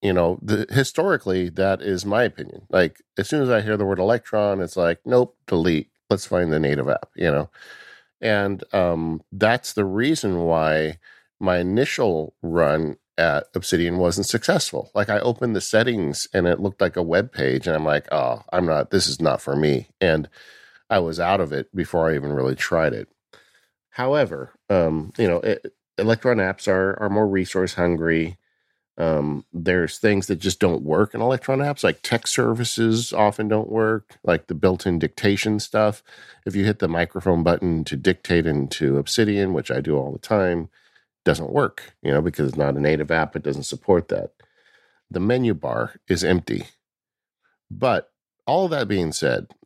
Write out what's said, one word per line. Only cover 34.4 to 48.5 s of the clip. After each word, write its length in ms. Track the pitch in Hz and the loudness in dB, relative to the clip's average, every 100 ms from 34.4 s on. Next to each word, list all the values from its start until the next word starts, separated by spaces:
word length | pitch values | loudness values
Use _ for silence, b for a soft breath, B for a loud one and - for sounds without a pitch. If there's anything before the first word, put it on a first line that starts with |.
| - | -2
the 80 | 82 | 0
built-in 420 | 92 92 98 85 | 0 2 0 -2
dictation 640 | 78 - 104 98 110 104 | -2 0 0 0 0 -2
stuff. 420 | - 107 107 104 B B B B - | -2 0 0 0 B B B B -8
If 100 | 92 | -2
you 100 | 101 | 0
hit 140 | 104 | 0
the 80 | 87 | -2
microphone 560 | 82 85 95 95 85 | 0 -2 -2 0 2
button 400 | 85 85 92 80 76 | 2 2 0 -2 -2
to 100 | 69 | -2
dictate 520 | 95 90 - 87 82 | 0 0 0 0 2
into 500 | 73 69 - 73 69 | 0 -2 -2 0 0
Obsidian, 560 | 69 - 107 101 95 | 0 0 0 2 0
which 160 | 82 - | -2 -2
I 120 | 64 | -4
do 160 | 71 73 | -2 -2
all 140 | 67 | -2
the 80 | 76 | -8
time, 500 | - 107 92 87 80 b b b b _ - | -2 0 2 0 -4 b b b b _ 0
doesn't 260 | 80 78 | 0 0
work, 420 | 143 143 - - _ | -2 -2 -4 -18 _
you 100 | - | 0
know, 100 | 71 | 0
because 260 | 85 76 71 | 0 -2 -2
it's 100 | 73 | 0
not 180 | 71 69 | 0 0
a 40 | |
native 320 | 73 78 73 | 0 0 0
app. 240 | 82 78 80 | 0 0 -4
It 80 | |
doesn't 200 | 76 71 | -6 -6
support 440 | 69 80 - 90 82 | -8 -6 0 2 2
that. 240 | 50 50 _ b b b b b b _ | -4 -6 _ b b b b b b _
The 80 | 90 | -4
menu 340 | 101 127 120 | 0 0 0
bar 420 | 80 69 58 58 - - | 0 -2 -4 -4 -6 -4
is 160 | 87 | 0
empty. 420 | 85 90 - 52 - _ _ _ _ _ _ _ _ _ _ | 2 0 0 -6 -8 _ _ _ _ _ _ _ _ _ _
But 420 | 98 127 98 - _ _ _ | -2 0 0 -2 _ _ _
all 240 | - | -2